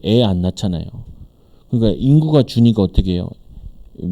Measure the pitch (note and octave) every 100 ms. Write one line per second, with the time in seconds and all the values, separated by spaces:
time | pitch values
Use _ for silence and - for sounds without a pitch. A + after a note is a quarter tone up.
0 | F2+ A2+ A#2 F2+ F2+ - G2+ E2+ - -
1 | - - - _ _ _ _ B2 A2+ F#2
2 | C3 D3+ D#3 D3+ B2 A#2+ A#2 G#2+ F#2 -
3 | F#2 F2 F2 - - - - - - -
4 | F2